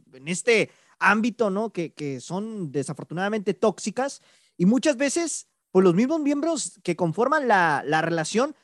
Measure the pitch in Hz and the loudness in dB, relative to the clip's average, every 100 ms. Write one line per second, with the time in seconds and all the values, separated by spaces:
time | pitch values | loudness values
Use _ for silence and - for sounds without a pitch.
0 | _ 131 147 180 240 220 170 _ _ - | _ -12 -8 -2 2 2 2 _ _ 0
1 | 180 214 226 202 208 190 226 175 156 - | 2 4 0 0 0 0 -4 -6 -8 -8
2 | 143 131 - 185 226 214 156 143 131 135 | -8 -8 -8 -8 -6 -8 -6 -6 -6 -8
3 | - 165 196 220 196 - 220 - 214 247 | -10 -4 -2 -2 -4 0 0 0 -4 -4
4 | 277 - _ _ _ - 185 262 311 233 | -6 -8 _ _ _ 0 2 4 2 2
5 | 277 339 330 - - _ _ 185 190 170 | 0 0 -4 -6 -14 _ _ 4 4 4
6 | 254 330 285 285 330 285 - - - 185 | 2 0 0 0 -2 -2 -6 -8 -6 -2
7 | 170 196 254 311 247 196 165 135 120 160 | -2 0 0 2 2 4 4 0 0 -2
8 | 160 165 156 214 294 - | 0 -2 -2 -2 -2 -6